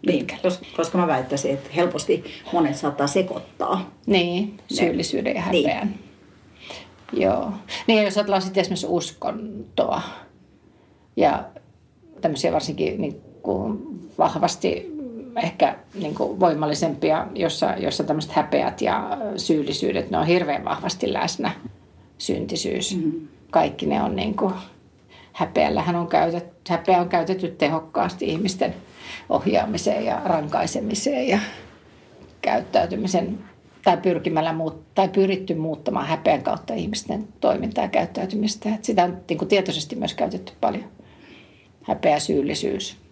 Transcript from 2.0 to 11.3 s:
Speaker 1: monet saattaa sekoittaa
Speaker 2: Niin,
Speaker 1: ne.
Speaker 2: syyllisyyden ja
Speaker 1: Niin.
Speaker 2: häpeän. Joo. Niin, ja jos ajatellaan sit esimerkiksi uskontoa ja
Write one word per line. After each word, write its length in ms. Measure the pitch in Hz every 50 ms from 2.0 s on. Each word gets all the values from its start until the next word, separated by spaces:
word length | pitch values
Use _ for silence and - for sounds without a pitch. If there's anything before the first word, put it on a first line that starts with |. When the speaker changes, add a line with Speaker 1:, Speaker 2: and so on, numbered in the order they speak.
| - - 175 156 - - - - - - -
Speaker 1:
monet 220 | 175 165 143 143
saattaa 320 | - - 147 139 - 143
sekoittaa 840 | 143 - 190 185 185 - - - - - - - - 180 185 - - - - -
Speaker 2:
Niin, 420 | - 202 185 175 175 175 180 214 208 -
Speaker 1:
ne. 60 | - - - -
Speaker 2:
syyllisyyden 600 | - 175 165 - - 165 - - - - - -
ja 80 | - 175 185
Speaker 1:
Niin. 180 | 185 170 - -
Speaker 2:
häpeän. 260 | - - - 208 - - - - - - - - - - - - - - - - - - - - - - - - -
Joo. 380 | - - 95 - - - 220 196 190 - - - - -
Niin, 100 | - 226
ja 60 | 214 208
jos 140 | 196 190
ajatellaan 240 | 208 208 202 196 190
sit 160 | 185 190 185
esimerkiksi 300 | 190 180 - 202 165 - -
uskontoa 1120 | 175 175 160 - - - - - - - - 220 - 104 - - - - - - - - - - - - - - _ - - _ _ _ _ - _ _ _ _ _ _ _ _ _
ja 280 | - - 147